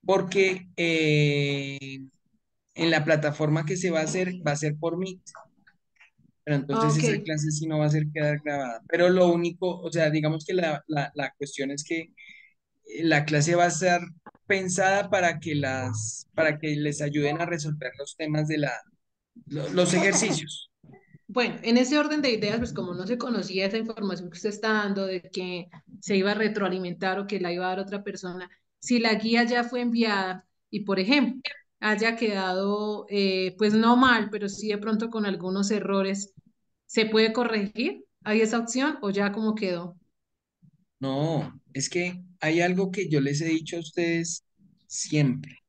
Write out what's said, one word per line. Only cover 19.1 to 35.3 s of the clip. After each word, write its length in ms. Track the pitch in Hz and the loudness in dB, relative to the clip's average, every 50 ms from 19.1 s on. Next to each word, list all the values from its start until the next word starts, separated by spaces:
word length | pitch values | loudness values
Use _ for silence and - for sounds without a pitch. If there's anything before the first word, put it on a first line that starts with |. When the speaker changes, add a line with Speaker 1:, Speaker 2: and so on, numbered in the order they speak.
| _ _ _ _ _ - _ | _ _ _ _ _ -20 _
Speaker 1:
lo-, 220 | - 139 151 151 - | -10 -8 -8 -6 -2
los 240 | 185 180 180 180 185 | 2 2 2 4 4
ejercicios. 760 | 180 196 202 196 - 226 202 - 156 - - - - - _ _ _ _ - - - _ _ - - _ | 4 4 4 4 4 2 2 0 -2 -4 -8 -12 -14 -16 _ _ _ _ -20 -20 -20 _ _ -20 -20 _
Speaker 2:
Bueno, 280 | - 196 247 240 208 - - - | -4 -2 0 0 0 -2 -4 0
en 140 | 226 233 | 4 4
ese 200 | 240 254 247 294 | 4 4 4 4
orden 240 | 302 294 294 302 302 | 2 2 2 0 0
de 100 | 277 262 | 2 0
ideas, 260 | 226 208 202 208 214 | 0 2 0 0 0
pues 160 | 233 247 226 - | -2 -4 -4 -4
como 200 | - 185 180 175 | -6 -6 -6 -6
no 140 | 180 185 | -6 -4
se 100 | 196 247 | -4 -4
conocía 480 | 240 254 254 233 202 175 - 180 190 190 | -4 -2 -2 -2 -2 -2 -2 -2 -2 0
esa 120 | 196 208 | 0 0
información 520 | 226 226 226 220 - 208 190 180 170 180 170 | -2 -4 -4 -6 -4 -4 -4 -4 -4 -8 -12
que 60 | - | -12
usted 120 | - - 214 | -6 -6 -6
está 240 | 202 - - 220 220 | -6 -2 -2 0 0
dando 320 | 214 208 196 196 196 196 | 0 0 0 -2 -2 -2
de 160 | 190 185 180 | -4 -4 -6
que 480 | - - - 196 185 180 180 175 170 - - - _ - - - | -8 -8 -8 -8 -6 -6 -8 -8 -10 -12 -18 -20 _ -20 -20 -16
se 160 | - - 208 | -4 0 0
iba 140 | 190 190 202 | 2 2 2
a 20 | 208 | 2
retroalimentar 840 | 214 220 214 214 214 202 180 175 190 185 175 170 - 196 190 185 202 | 2 0 0 0 0 0 0 -2 -2 -4 -6 -6 -4 -2 -2 -2 -2
o 80 | 196 | -4
que 120 | 202 208 190 | -4 -4 -4
la 120 | 180 175 175 | -2 -2 -2
iba 120 | 175 185 | -2 -2
a 40 | 185 | -2
dar 100 | 185 190 | -4 -4
otra 240 | 196 196 202 202 202 | -6 -8 -8 -10 -8
persona, 460 | 202 190 185 - 180 175 185 180 180 _ _ _ _ _ _ | -10 -12 -10 -10 -10 -10 -10 -12 -14 _ _ _ _ _ _
si 200 | - - 247 240 | -2 0 0 2
la 160 | 233 226 214 | 2 2 0
guía 280 | 202 208 226 233 233 240 | 0 0 2 2 2 2
ya 200 | 233 247 240 240 | 2 2 0 0
fue 180 | 240 254 247 | -2 -4 -4
enviada 640 | 240 240 233 233 226 220 208 196 190 185 185 185 _ _ _ _ _ _ | -2 0 2 2 2 2 2 0 -2 -4 -6 -8 _ _ _ _ _ _
y, 120 | - 202 | -8 -6
por 180 | 202 196 196 190 | -2 -2 0 0
ejemplo, 420 | 185 202 277 294 247 - - - - - - - _ _ _ _ | 2 4 4 4 4 2 -2 -6 -10 -12 -12 -12 _ _ _ _
haya 360 | - 214 214 208 220 226 233 | 0 0 0 2 2 0 0
quedado, 880 | 226 247 214 202 196 190 185 180 185 196 202 202 208 214 214 214 202 - - | 0 -2 -2 0 0 -2 -2 -2 0 0 0 -2 -2 -2 -4 -6 -8 -8 -4
eh, 460 | 202 202 196 190 190 185 185 185 180 | -2 0 2 2 2 0 -2 -4 -2
pues 160 | 185 214 208 208 | 0 2 4 4
no 220 | 220 226 233 240 | 6 6 6 6
mal, 320 | 247 262 262 240 220 208 202 | 8 6 6 6 4 2 -2
pero 180 | 214 208 208 196 | -4 -4 -6 -6
sí 200 | - - 208 214 | -6 -6 -4 -4
de 80 | 208 | -4
pronto 320 | 208 202 226 220 214 233 226 | -4 -2 -2 0 0 -2 -2
con 160 | 226 220 208 | -2 -2 -2
algunos 460 | 202 | -2